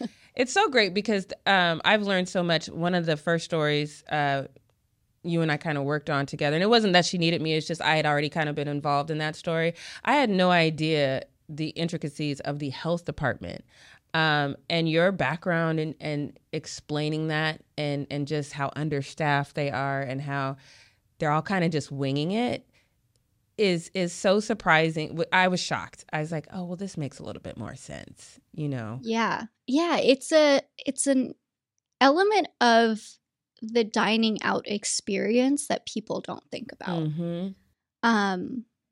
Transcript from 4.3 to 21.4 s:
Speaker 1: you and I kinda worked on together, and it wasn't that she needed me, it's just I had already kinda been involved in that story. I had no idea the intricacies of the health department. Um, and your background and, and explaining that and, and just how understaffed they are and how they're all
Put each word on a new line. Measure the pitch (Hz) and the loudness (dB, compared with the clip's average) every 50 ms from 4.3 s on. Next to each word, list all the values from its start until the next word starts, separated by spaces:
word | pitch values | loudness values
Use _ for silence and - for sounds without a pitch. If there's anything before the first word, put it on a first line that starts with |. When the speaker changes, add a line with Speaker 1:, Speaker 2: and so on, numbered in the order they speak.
| 139 139 135 - _ - _ _ _ _ _ _ _ _ _ _ _ _ - | 0 0 -2 -6 _ -20 _ _ _ _ _ _ _ _ _ _ _ _ -4
Speaker 1:
you | 175 170 165 | -2 0 2
and | 165 156 | 2 2
I | 147 151 | 0 -2
kinda | - 170 147 143 139 | -2 -4 -4 -2 -2
worked | 139 151 151 - - | -2 -2 -2 -2 -2
on | 147 139 139 | -2 -2 -2
together, | - - 143 151 143 147 | -4 -4 -2 0 0 2
and | 165 190 | 2 4
it | 214 | 4
wasn't | 240 233 214 196 175 | 4 4 4 6 4
that | 180 170 | 4 4
she | - - 175 | 4 0 0
needed | 165 165 170 151 | 2 2 2 0
me, | 151 160 156 | 0 0 0
it's | 156 147 - | -2 -2 -4
just | 165 160 | -4 -2
I | - 147 160 156 | 0 2 2 2
had | 147 | 2
already | 151 147 143 151 151 | 2 2 2 0 -2
kinda | - 170 156 147 147 | -2 -2 -2 -2 -2
been | 151 143 147 | -4 -4 -4
involved | 147 143 147 147 143 143 156 160 | -4 -4 -2 0 0 0 0 -2
in | 156 151 | -4 -4
that | 156 156 156 | -4 -6 -6
story. | - - 180 165 165 160 170 170 - - - - - - | -6 -4 -2 -2 0 0 -2 -2 -4 -10 -16 -14 -6 0
I | - 262 | 2 2
had | 294 269 220 | 4 4 4
no | 196 185 180 180 | 4 4 4 6
idea | 180 170 160 160 156 147 156 160 156 147 139 131 135 120 - - _ _ _ - | 6 6 4 4 2 0 0 0 2 2 2 2 0 -2 -4 -8 _ _ _ -14
the | 151 147 156 156 | -8 -6 -6 -6
intricacies | - - 165 160 170 160 - 147 - - 151 147 139 139 | -4 -4 -4 -4 -4 -4 -6 -6 -6 -4 -4 -4 -4 -4
of | - 147 143 147 | -6 -6 -6 -4
the | 151 135 | -6 -6
health | 131 - - 165 175 170 170 | -6 -6 -2 -2 -2 -2 -4
department. | - 143 - 151 123 104 - 90 87 90 - - _ _ _ - - - _ _ _ - | -6 -8 -4 -2 -2 -2 -4 -8 -12 -12 -12 -16 _ _ _ -20 -20 -20 _ _ _ -2
Um, | 160 160 156 147 147 143 143 - - _ - | 0 2 2 2 2 0 -2 -4 -6 _ -4
and | 170 165 165 160 | -2 0 0 2
your | 156 165 175 196 | 4 4 4 4
background | 196 156 135 131 156 170 - 185 170 165 165 165 160 160 | 2 2 0 -2 -2 -4 -2 -2 0 0 0 0 0 -2
and, | 156 160 - - | -2 -4 -6 -8
and | - 151 151 143 147 - - _ _ _ - | -6 -6 -4 -4 -4 -6 -10 _ _ _ -10
explaining | 156 156 - - - - - 151 147 151 151 156 156 156 160 | -10 -8 -10 -14 -14 -10 -6 -4 -2 -2 -2 -2 -2 -2 -2
that | 156 151 156 156 160 - _ _ - - | -2 0 0 -2 -4 -6 _ _ -8 -4
and, | 147 143 143 143 139 - | -4 -2 -2 -4 -4 -6
and | - 143 143 143 | -4 -4 -4 -2
just | 156 147 139 - - | -2 -4 -4 -6 -6
how | 147 139 - - 135 | -6 -6 -6 -4 -4
understaffed | 156 156 147 139 135 - - - 156 147 143 143 147 - - | -4 -2 -2 -4 -4 -6 -4 -2 0 2 2 0 0 -2 -4
they | - 147 139 | -4 -4 -2
are | 117 127 139 139 139 139 | -2 -2 -2 -2 -2 -4
and | 139 123 131 135 | -4 -4 -6 -6
how | 147 143 139 139 135 135 139 135 - - - - - _ _ _ _ _ _ - | -6 -6 -4 -4 -4 -6 -6 -8 -14 -20 -20 -20 -20 _ _ _ _ _ _ -4
they're | 165 147 | 0 0
all | 151 156 | 0 0